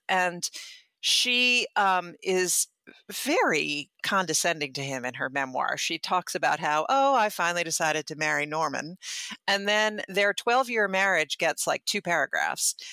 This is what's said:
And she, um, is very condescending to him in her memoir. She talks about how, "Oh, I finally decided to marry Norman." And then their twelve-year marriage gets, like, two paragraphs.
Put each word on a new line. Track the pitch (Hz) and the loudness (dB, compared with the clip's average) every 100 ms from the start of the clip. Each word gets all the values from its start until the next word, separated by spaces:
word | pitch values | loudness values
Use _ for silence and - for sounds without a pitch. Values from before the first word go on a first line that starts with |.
| - | -2
And | 185 180 175 - - - - _ _ | 0 0 -2 -8 -8 -16 -20 _ _
she, | - - 247 240 247 247 - - | 0 2 2 4 4 2 0 2
um, | 196 185 175 - | 4 2 0 -6
is | - 185 180 - - _ - - - | 0 2 2 0 -2 _ -20 -20 -14
very | 196 - 339 370 160 151 147 139 _ | -6 0 2 4 2 0 -4 -8 _
condescending | - 196 175 151 175 165 147 | -2 0 2 0 0 0 -4
to | 131 | -6
him | 139 135 | -6 -4
in | 123 | -6
her | 123 139 | -6 -4
memoir. | 139 135 127 135 143 | -2 -2 -2 -2 -2
She | - 165 | -4 -4
talks | - 185 - | -2 -2 -2
about | 180 151 151 | -2 0 0
how, | 165 151 156 | 0 0 2
"Oh, | 269 277 | 2 4
I | 262 214 | 4 2
finally | 208 170 175 | 0 0 0
decided | 165 160 165 151 151 | -2 0 0 0 -4
to | 147 | -4
marry | 156 151 147 | -2 0 -2
Norman." | 156 156 131 143 180 - - - - - | -2 -2 -2 -8 -12 -10 -10 -10 -8 -2
And | 202 202 | -2 2
then | 208 214 214 - | 2 2 -2 -4
their | 190 202 | 0 2
twelve-year | 196 - 240 247 233 202 | 0 2 2 2 0 0
marriage | 190 196 180 151 - | 2 2 2 0 0
gets, | 165 143 - | 0 0 -2
like, | 139 | -2
two | - 208 | -2 -4
paragraphs. | 180 165 135 - 76 - - - - | 0 0 0 0 -2 -2 -2 -4 -10